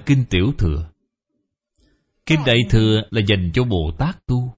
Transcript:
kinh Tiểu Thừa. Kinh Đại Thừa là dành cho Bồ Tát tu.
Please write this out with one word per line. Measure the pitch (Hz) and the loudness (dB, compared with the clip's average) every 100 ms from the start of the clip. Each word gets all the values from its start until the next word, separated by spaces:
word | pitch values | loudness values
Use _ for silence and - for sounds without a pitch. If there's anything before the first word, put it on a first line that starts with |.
| - | 2
kinh | 139 123 | 0 0
Tiểu | 92 92 143 | 0 0 0
Thừa. | 85 76 80 _ _ _ _ _ _ _ _ _ _ _ _ _ - | -2 -2 -8 _ _ _ _ _ _ _ _ _ _ _ _ _ -2
Kinh | 156 135 | 0 2
Đại | 117 107 | 2 4
Thừa | 113 110 107 110 | 2 4 2 -2
là | 113 104 | -2 0
dành | 104 90 | 0 0
cho | 82 | -2
Bồ | 123 95 76 - | 0 0 -2 -2
Tát | 147 - - | -4 -6 -4
tu. | 123 127 | -4 -4